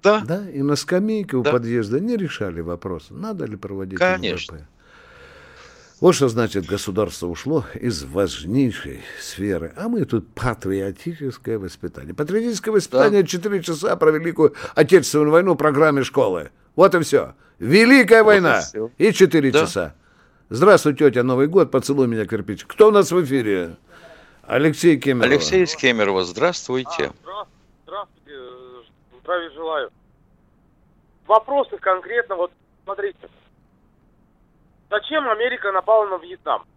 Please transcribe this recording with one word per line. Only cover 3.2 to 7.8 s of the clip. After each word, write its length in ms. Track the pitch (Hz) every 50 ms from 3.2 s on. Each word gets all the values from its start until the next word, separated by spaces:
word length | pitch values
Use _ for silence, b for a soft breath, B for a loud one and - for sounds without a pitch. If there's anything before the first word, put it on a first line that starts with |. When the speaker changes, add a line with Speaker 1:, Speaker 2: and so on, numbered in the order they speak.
| 175 220 220 180 147
Speaker 2:
ли 100 | 113 107
проводить 420 | 98 - 98 98 98 95 95 95 -
Speaker 1:
Конечно. 580 | 175 185 185 185 175 101 87 90 - - 82
Speaker 2:
М 40 | 78
В 40 | 73
П. 40 | - _ b b b b b b b b b b b b b b b b b b b b b b b b b
Вот 140 | - 175 180
что 140 | - 143 127
значит, 360 | 110 117 117 104 - 98 90
государство 640 | - 101 101 - - 95 90 87 87 - - -
ушло 400 | 87 85 - - 127 156 156 117 - -
из 300 | 113